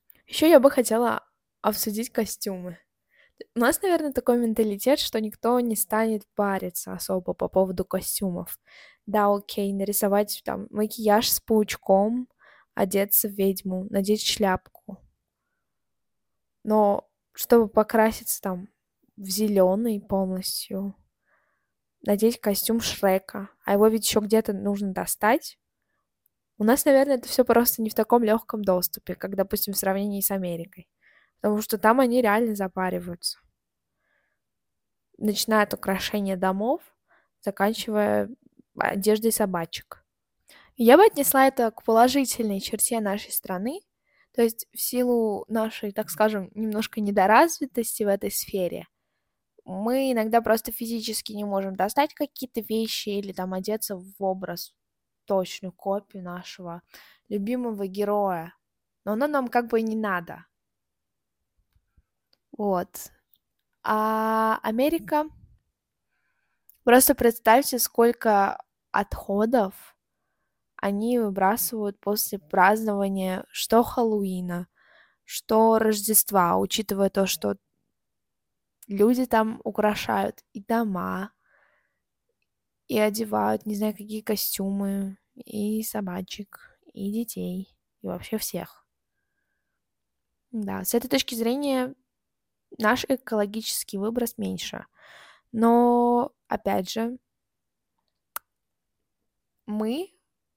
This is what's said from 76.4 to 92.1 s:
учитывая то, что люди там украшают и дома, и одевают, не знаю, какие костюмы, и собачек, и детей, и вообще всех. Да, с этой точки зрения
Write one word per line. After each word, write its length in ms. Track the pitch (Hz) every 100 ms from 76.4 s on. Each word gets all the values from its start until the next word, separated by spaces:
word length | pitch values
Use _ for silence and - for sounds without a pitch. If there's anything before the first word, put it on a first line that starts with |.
| 175 185
учитывая 520 | 196 - 208 196 196
то, 160 | 196 190
что 300 | - - - _ _ _ _ _ _ _ _ _ _ _ _ -
люди 400 | 196 214 254 254
там 340 | 220 220 226
украшают 800 | 220 202 208 208 - 208 202 - _
и 100 | 208
дома, 720 | - 233 220 185 185 185 196 _ _ _ _ _ _ _ _ _ _ _ _ _ _ _ -
и 100 | 240
одевают, 680 | 214 214 214 214 208 214 214
не 80 |
знаю, 200 | 202 214
какие 260 | 185 208 214
костюмы, 960 | - 208 - - 196 196 196 196 196 196 _
и 480 | - - 214 208 220
собачек, 960 | 220 214 196 180 185 - 202 - - _ _
и 180 | - 196
детей, 640 | 214 233 190 180 185 190 _ _ _
и 40 | 190
вообще 320 | 180 - 220
всех. 480 | - 175 - - _ _ _ _ _ _ _ _ _ _ _ _ _ _ _ _ _
Да, 320 | 233 196 196
с 100 | 185
этой 140 | 240 247
точки 260 | 269 -
зрения 600 | 226 233 269 285 262 254 - _